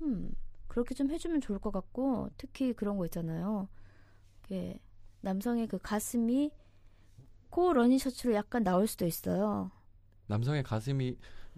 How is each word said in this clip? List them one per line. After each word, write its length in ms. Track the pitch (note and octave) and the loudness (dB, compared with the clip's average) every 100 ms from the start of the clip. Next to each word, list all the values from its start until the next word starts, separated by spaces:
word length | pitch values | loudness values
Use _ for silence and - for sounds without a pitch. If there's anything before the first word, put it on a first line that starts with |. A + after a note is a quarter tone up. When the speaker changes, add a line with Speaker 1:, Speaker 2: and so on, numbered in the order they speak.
Speaker 1:
음, 300 | D#4 F#3 E3+ - - - - | -2 -2 0 -2 -4 -8 -2
그렇게 260 | A#3 B3 | 0 0
좀 160 | B3+ C#4 | 0 0
해주면 300 | E4 E4+ D#4 | 0 0 -2
좋을 160 | A#3+ G3+ | 0 -2
것 120 | G#3+ | -2
같고, 580 | G3 - B3 C4+ A#3+ - - | -4 -6 -2 0 0 -2 -8
특히 340 | C4 - C4 | -14 -2 -2
그런 240 | A3+ G3+ G3+ | 0 -2 0
거 80 | E3+ | -2
있잖아요. 640 | E3+ E3 E3 F#3 G#3+ G3 - - - - - - - | -2 -4 -2 -2 -2 -4 -10 -20 -20 -20 -20 -20 -20
이게 340 | - F#3+ F3+ - - - - - | -8 -6 -6 -10 -16 -20 -20 -8
남성의 440 | F#3+ F#3+ A#3+ A#3 A3 | -2 0 0 0 0
그 100 | F#3 | -4
가슴이 720 | - G#3 - A#3+ A3+ C4 D4 - - - - - - - - - - | -2 -2 0 0 4 4 2 -2 -20 -20 -20 -20 -20 -20 -20 -20 -4
그 100 | E4+ F4+ | 4 6
러닝 260 | C4+ A#3+ C4 | 6 6 6
셔츠로 360 | C4+ - A#3+ | 2 -2 2
약간 280 | G#3 - B3 | 2 2 0
나올 220 | F#3+ F3+ A3 | 4 4 4
수도 200 | - E3+ | 2 -2
있어요. 640 | - F#3+ F3+ G#3 G3+ F#3 - - - - - - | -2 -2 0 2 0 -4 -10 -20 -20 -20 -20 -2
Speaker 2:
남성의 340 | G#2+ B2 D3+ | 0 2 0
가슴이 540 | C3 A2 B2 C3+ B2+ B2 - - - | 0 -2 0 0 -2 -4 -12 -12 -14